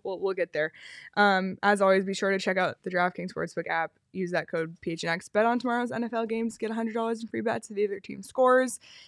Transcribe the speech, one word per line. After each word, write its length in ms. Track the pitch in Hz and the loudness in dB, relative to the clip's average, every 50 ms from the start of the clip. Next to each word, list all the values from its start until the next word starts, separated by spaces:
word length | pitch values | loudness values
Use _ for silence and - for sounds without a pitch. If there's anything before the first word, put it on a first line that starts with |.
we'll, 160 | - 196 190 165 | -8 -8 -6 -4
we'll 160 | 190 190 190 | -2 -2 0
get 180 | 185 170 170 | -2 -2 -2
there. 200 | - 151 156 160 - - - - - - - - - | -2 -2 -2 -2 -4 -10 -20 -20 -18 -18 -16 -4 2
Um, 420 | 202 208 202 190 185 190 190 - - | 4 4 4 4 2 0 -2 -4 0
as 180 | - 202 208 196 | 2 2 4 6
always, 240 | 196 190 190 190 190 | 6 6 6 4 2
be 80 | 196 | 0
sure 200 | 196 - 208 196 | -2 0 0 0
to 80 | 196 190 | 0 0
check 160 | - 196 185 | 0 0 2
out 220 | 190 185 151 - _ | 2 2 0 -2 _
the 80 | - 185 | -8 -2
DraftKings 420 | 185 175 180 180 - - 175 185 | 0 2 2 0 0 -4 -10 -8
Sportsbook 360 | - 160 165 170 - 175 170 165 | -4 -6 -6 -4 -4 -6 -4 -2
app. 240 | 165 165 160 - _ _ _ _ | -2 -2 -2 -4 _ _ _ _
Use 220 | - 185 185 175 | -6 -6 -4 -2
that 160 | 180 165 147 - | -2 -2 -2 -2
code 280 | - 165 165 165 170 - | -2 -4 -4 -4 -6 -8
P 100 | - 175 | -6 -6
H 140 | 165 160 - | -6 -4 -2
N 60 | 170 | -2
X. 180 | 165 185 - - | -4 -4 -4 -2
Bet 180 | - 208 220 | 0 2 4
on 140 | 233 240 240 | 4 2 2
tomorrow's 320 | 240 247 233 240 240 233 | 0 0 0 0 -2 -2
N 100 | - 233 | -2 -4
F 100 | 240 226 | -4 -4
L 140 | 240 226 233 | -2 -4 -2
games. 320 | 214 226 226 226 226 - - | -2 -2 -2 -2 -4 -4 -4
Get 140 | 220 214 | -6 -4
a 20 | 220 | -4
hundred 200 | 226 226 226 214 | -4 -4 -2 -2
dollars 260 | 226 226 226 233 226 | -2 -2 -2 -2 -4
in 60 | 233 214 | -6 -8
free 120 | - 226 | -6 -4
bets 280 | 214 226 226 226 - - | -2 -2 -2 -4 -6 -6
if 80 | 208 196 | -4 -2
either 220 | 208 196 202 202 | -2 -2 -2 -6
team 240 | - - - 196 190 | -10 -12 -14 -14 -14
scores. 560 | - - - 254 254 254 262 262 240 - - - - - - - | -6 2 4 6 6 6 6 4 2 -4 -10 -16 -20 -20 -20 -20